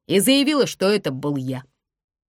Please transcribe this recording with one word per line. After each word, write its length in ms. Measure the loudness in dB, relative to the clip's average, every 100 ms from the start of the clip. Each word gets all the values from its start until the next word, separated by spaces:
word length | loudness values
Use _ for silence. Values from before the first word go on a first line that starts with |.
| -2
и 120 | 2
заявила, 480 | 4 2 2 0 0
что 240 | 0 0
это 200 | 0 -2
был 260 | -6 -4 -4
я. 280 | -6 -8 -12 _ _ _ _ _ _